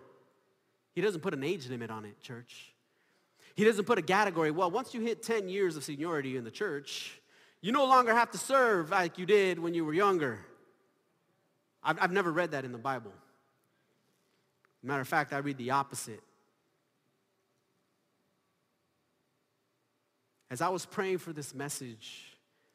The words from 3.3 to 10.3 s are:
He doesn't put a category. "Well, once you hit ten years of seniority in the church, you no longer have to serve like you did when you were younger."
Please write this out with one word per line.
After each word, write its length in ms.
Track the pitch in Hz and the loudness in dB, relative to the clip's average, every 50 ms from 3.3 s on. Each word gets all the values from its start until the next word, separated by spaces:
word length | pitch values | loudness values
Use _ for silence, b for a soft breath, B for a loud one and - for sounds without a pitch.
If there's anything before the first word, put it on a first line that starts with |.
| b b b b b | b b b b b
He 100 | - 214 | 4 4
doesn't 180 | 220 226 196 196 | 4 4 4 2
put 140 | 190 240 | 2 0
a 40 | 196 | 2
category. 500 | 160 156 185 202 214 196 165 165 160 151 | 2 2 4 4 4 2 2 2 0 2
"Well, 200 | 151 175 190 175 | 2 2 0 0
once 220 | 170 240 262 - - | 0 -2 -4 -6 -6
you 80 | 233 | -4
hit 200 | 220 233 220 233 | -2 -2 -4 -4
ten 280 | - - 226 220 196 180 | -4 -2 -2 -2 -2 -2
years 260 | 185 202 196 180 160 | -2 0 0 0 -2
of 80 | 151 131 | -4 -8
seniority 540 | - 147 139 156 180 165 147 135 135 127 | -8 -8 -6 -4 -4 -2 -2 -4 -4 -6
in 80 | 127 117 | -6 -8
the 60 | 113 | -10
church, 680 | 107 - 214 196 147 143 143 - - - - - - - b b b b b b b b | -6 -6 -4 -4 -4 -6 -8 -10 -10 -10 -10 -12 -14 -18 b b b b b b b b
you 140 | - 196 247 | -4 -2 2
no 100 | 294 269 | 2 4
longer 320 | 262 262 254 247 226 220 | 6 6 6 6 6 6
have 160 | 240 233 226 | 4 4 2
to 60 | - | 0
serve 520 | 175 - - 269 269 254 233 208 180 160 151 | -6 -2 2 4 6 6 6 4 2 2 2
like 280 | 196 190 180 165 - | 2 2 2 0 -2
you 80 | 180 180 | -4 4
did 340 | 170 214 208 196 185 175 170 | 6 6 6 6 4 2 0
when 140 | 165 170 170 | -2 -2 -2
you 100 | 170 160 | 0 -2
were 100 | 151 151 | 0 2
younger." 520 | 180 208 202 190 170 147 127 | 4 4 4 4 2 2 0